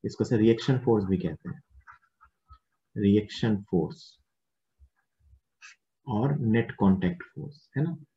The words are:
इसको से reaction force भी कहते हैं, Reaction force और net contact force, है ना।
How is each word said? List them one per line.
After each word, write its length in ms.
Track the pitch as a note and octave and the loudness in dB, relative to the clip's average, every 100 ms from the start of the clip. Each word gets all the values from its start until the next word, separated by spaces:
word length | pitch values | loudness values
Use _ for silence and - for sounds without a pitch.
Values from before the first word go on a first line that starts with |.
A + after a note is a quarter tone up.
इसको 200 | G#2+ - | -10 -4
से 120 | G#2+ A#2 | 0 4
reaction 420 | A2 A2+ - B2+ | 4 4 2 0
force 260 | B2 A2 | 2 0
भी 120 | F#2+ F#2+ | 2 -2
कहते 300 | F2 D#2 F2+ | -2 -8 -12
हैं, 140 | - _ - - - _ _ _ _ _ - _ _ _ - | -14 _ -20 -20 -20 _ _ _ _ _ -20 _ _ _ 0
Reaction 600 | G2+ G#2 G#2 - A#2 G#2 G2+ | 4 4 0 -4 -2 -2 -2
force 340 | F#2 D#2 - - _ _ _ _ _ _ _ _ _ _ _ _ _ _ _ - _ _ _ - | -2 -2 -8 -20 _ _ _ _ _ _ _ _ _ _ _ _ _ _ _ -20 _ _ _ -6
और 320 | G#2+ C3+ D3 | -2 -2 0
net 340 | A#2 A2+ A2+ - | 0 0 0 0
contact 460 | G2 F#2+ F2+ F2 | 2 4 0 -4
force, 440 | - - D3 - _ C3+ | -14 -16 -16 -18 _ -6
है 80 | |
ना। 120 | E3 D#3+ D3 | -4 -6 -14